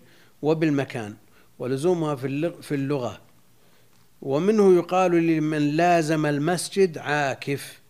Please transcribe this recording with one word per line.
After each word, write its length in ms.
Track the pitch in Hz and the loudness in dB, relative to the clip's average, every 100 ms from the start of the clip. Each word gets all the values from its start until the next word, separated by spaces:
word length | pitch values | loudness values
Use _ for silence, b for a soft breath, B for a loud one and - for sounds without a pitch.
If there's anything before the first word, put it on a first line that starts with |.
| b b b b | b b b b
وبالمكان، 760 | 143 160 160 143 131 123 104 110 _ b b - | -2 0 0 0 -2 -8 -10 -14 _ b b -10
ولزومها 560 | 127 135 175 175 151 139 | -6 -2 0 0 -2 -4
في 120 | 131 | -4
اللغ-، 340 | 139 170 170 | -4 -6 -6
في 140 | - 143 | -8 -6
اللغة. 460 | 135 143 117 95 - _ _ _ b b b b b - | -4 -4 -6 -10 -20 _ _ _ b b b b b -14
ومنه 540 | 139 143 190 220 196 180 | -4 0 2 4 6 6
يقال 360 | 165 185 185 | 4 0 2
لمن 640 | 170 165 160 156 156 147 151 | 2 2 0 0 0 0 2
لازم 500 | 175 170 151 156 151 | 4 4 2 0 0
المسجد 720 | 147 156 175 - 196 190 139 | 0 -2 -2 -4 0 0 0
عاكف 840 | 123 147 139 120 - 139 - - _ | -4 -2 -2 -4 -6 -8 -8 -20 _